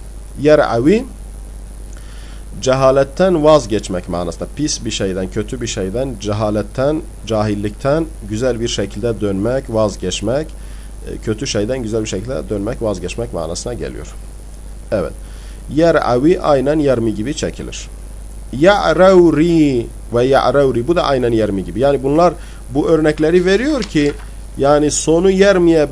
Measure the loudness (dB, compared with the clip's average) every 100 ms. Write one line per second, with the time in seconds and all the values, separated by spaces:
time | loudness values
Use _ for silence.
0 | -14 -16 -14 0 4 6 4 2 4 2
1 | 0 -12 -14 -14 -14 -14 -14 -14 -14 -16
2 | -16 -16 -16 -14 -14 -4 0 4 4 4
3 | 2 2 2 4 6 6 4 -2 -2 -6
4 | -4 -4 -4 -6 -8 -4 -4 -4 -6 -2
5 | -2 -2 -4 -4 -6 -6 -6 -4 -4 -2
6 | -4 -4 -4 -2 0 -2 -4 -2 0 0
7 | -6 -14 -4 0 0 -2 -4 -2 0 0
8 | -2 -8 -8 -2 -2 0 -2 -4 -6 -4
9 | -4 -2 -2 -2 -2 -2 -2 0 0 -2
10 | -6 -4 -2 -2 -4 -12 -14 -14 -14 -14
11 | -12 -8 -6 -4 -2 -2 -2 -4 -2 -4
12 | -2 -6 -4 -6 -4 -4 -4 -2 -4 -4
13 | -6 -6 -6 -6 -6 -6 -8 -6 -8 -10
14 | -12 -14 -16 -16 -16 -16 -16 -16 -4 -2
15 | -2 -8 -14 -14 -14 -14 -4 2 4 4
16 | 2 2 4 2 2 2 2 2 2 2
17 | 0 -2 -4 -4 -6 -6 -10 -12 -14 -14
18 | -14 -14 -14 -14 -10 2 4 6 4 6
19 | 8 8 6 4 4 4 4 2 -4 -10
20 | -2 2 4 4 4 4 4 2 0 0
21 | 2 2 2 2 2 -2 -4 0 2 2
22 | 2 4 4 2 -12 -16 -6 -2 2 4
23 | 4 2 4 4 4 2 2 -2 0 0
24 | 0 -2 -12 -14 -14 -2 4 4 4 0
25 | 2 4 4 4 4 6 4 4 2